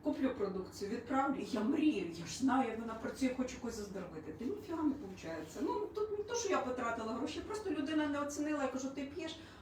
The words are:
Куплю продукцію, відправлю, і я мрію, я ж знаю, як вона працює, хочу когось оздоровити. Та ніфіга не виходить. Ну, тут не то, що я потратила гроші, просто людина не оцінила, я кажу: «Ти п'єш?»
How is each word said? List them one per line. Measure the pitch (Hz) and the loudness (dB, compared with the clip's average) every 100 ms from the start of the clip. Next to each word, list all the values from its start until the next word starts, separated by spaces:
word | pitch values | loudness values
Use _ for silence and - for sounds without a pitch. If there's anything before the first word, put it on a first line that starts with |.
Куплю | 311 - 262 - | -2 2 2 2
продукцію, | 196 185 180 - 196 | 0 0 -4 -6 -4
відправлю, | 240 - 269 277 - | -4 2 4 4 2
і | |
я | 202 220 | 0 2
мрію, | 220 311 302 208 170 | 4 6 6 4 0
я | 165 170 | -4 -6
ж | - | 2
знаю, | 262 262 233 | 4 6 4
як | 220 | 0
вона | 226 | -4
працює, | 226 - - 262 - | -4 -4 0 0 2
хочу | 247 - | -2 -2
когось | 233 220 | -6 -6
оздоровити. | 196 185 175 160 156 | -6 -6 -6 -8 -8
Та | - | -6
ніфіга | 233 415 - 320 | -4 -4 -4 2
не | 302 | 2
виходить. | - 190 185 165 160 156 202 | 2 -4 -8 -6 -6 -6 -2
Ну, | 311 494 415 | 0 0 0
тут | 427 427 403 | 0 0 0
не | |
то, | 415 | 0
що | 466 392 | 0 2
я | 294 | 2
потратила | 254 254 226 226 220 | 2 0 0 0 -2
гроші, | 247 302 339 | -2 -2 -4
просто | - 415 392 | -4 -4 -2
людина | 302 277 311 302 | 0 2 2 2
не | 285 | 2
оцінила, | 285 294 294 294 | 0 0 0 2
я | 254 | 0
кажу: | 262 269 | 0 -4
«Ти | 285 | -4
п'єш?» | 269 349 320 - - - | -6 -4 -6 -8 -14 -16